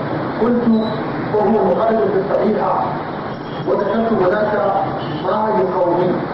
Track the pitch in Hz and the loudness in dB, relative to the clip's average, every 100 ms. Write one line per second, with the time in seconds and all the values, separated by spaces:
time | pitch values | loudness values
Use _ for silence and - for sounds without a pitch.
0 | - - - - 226 240 240 220 220 - | -4 -4 -4 -2 2 2 4 2 2 -4
1 | - - - 214 196 220 190 175 220 220 | -4 -4 -2 0 2 2 2 2 2 2
2 | 196 190 - - 220 196 185 - - - | 2 0 0 2 2 2 0 0 -2 -4
3 | - - - - - - - - 196 226 | -6 -8 -8 -8 -10 -6 -2 0 0 0
4 | 226 208 180 - 208 202 196 196 190 - | 2 2 2 2 2 0 0 0 -2 -4
5 | - 151 180 214 220 190 185 185 175 170 | -4 -4 -2 0 0 0 0 0 2 2
6 | 180 127 - | 2 0 -4